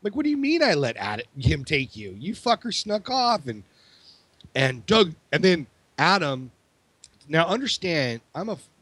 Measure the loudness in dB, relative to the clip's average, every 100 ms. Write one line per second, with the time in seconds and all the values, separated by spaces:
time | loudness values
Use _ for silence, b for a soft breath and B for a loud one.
0 | -8 -4 -2 0 2 2 4 2 0 -2
1 | -6 -6 -8 -2 0 2 0 -2 -2 -8
2 | -12 -10 -10 -6 0 0 0 -6 -2 -4
3 | -2 -2 0 0 -2 -10 -12 b b b
4 | b b b b -8 0 0 0 2 4
5 | 4 0 _ 2 4 2 0 _ _ 0
6 | 2 4 0 -4 -8 _ _ _ _ _
7 | -20 _ -2 0 2 0 -2 -4 -2 0
8 | 0 -4 _ -10 -8 -8 -12 _